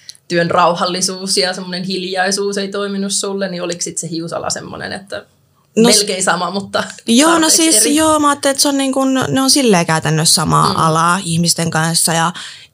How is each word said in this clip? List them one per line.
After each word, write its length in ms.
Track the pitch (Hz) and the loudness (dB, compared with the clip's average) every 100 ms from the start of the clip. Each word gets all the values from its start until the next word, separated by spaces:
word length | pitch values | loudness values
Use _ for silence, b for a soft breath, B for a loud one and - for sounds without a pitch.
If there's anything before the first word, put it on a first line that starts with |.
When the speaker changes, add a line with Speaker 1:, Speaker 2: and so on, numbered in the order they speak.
| B B - | B B -4
Speaker 1:
työn 240 | 175 170 | -2 0
rauhallisuus 840 | 180 170 175 185 180 180 185 190 202 | 2 2 2 -2 -2 -4 -4 -4 -2
ja 160 | 180 | -2
semmoinen 300 | 185 180 180 | -4 -8 -8
hiljaisuus 720 | 190 190 185 185 185 202 202 202 | -6 -6 -4 -2 -2 -2 -2 -4
ei 100 | 196 | -4
toiminut 440 | 202 202 196 196 | -4 -4 -4 -4
sulle, 360 | 196 202 196 190 | -2 -4 -4 -4
niin 140 | 175 | -6
oliko 180 | 175 175 | -6 -6
sitten 200 | - - | -6 -6
se 80 | 160 | -6
hiusala 400 | 165 165 - - | -6 -6 -6 -6
semmoinen, 420 | 156 - - - | -8 -10 -12 -10
että 320 | - - - - _ _ _ _ - | -10 -10 -14 -14 _ _ _ _ 2
Speaker 2:
No 160 | 233 | 4
s-, 40 | 208 | 4
Speaker 1:
melkein 260 | 202 190 | 0 -2
sama, 280 | 196 175 175 | 0 0 -2
mutta 320 | 196 196 196 185 - - | -4 -4 -4 -4 -8 0
Speaker 2:
joo, 220 | 233 311 | 4 4
no 40 | |
Speaker 1:
tarpeeksi 240 | 339 320 311 | 4 2 2
Speaker 2:
siis 180 | 320 - | 2 2
Speaker 1:
eri? 180 | - 294 | 2 2
Speaker 2:
joo, 240 | 311 311 | 4 4
mä 100 | 294 | 2
ajattelin, 220 | 285 277 | 2 0
että 100 | 277 | 0
se 60 | 294 | 0
on 100 | 277 | 2
niin 140 | 269 | 0
kuin, 220 | 269 262 262 - | 0 0 0 0
ne 140 | 262 | 0
on 80 | 269 | 2
silleen 360 | 294 247 180 170 | 2 4 4 2
käytännössä 500 | 160 151 156 170 175 | 0 0 0 2 2
samaa 340 | 160 151 156 | 2 2 2
Speaker 1:
Mm. 60 | - | 2
Speaker 2:
alaa 400 | 160 160 170 180 180 | 2 4 2 0 -2
ihmisten 440 | 165 170 165 165 | -2 0 0 -2
kanssa 420 | 160 165 165 - | 0 0 0 0
ja 180 | 165 165 - B B B | 2 0 -2 B B B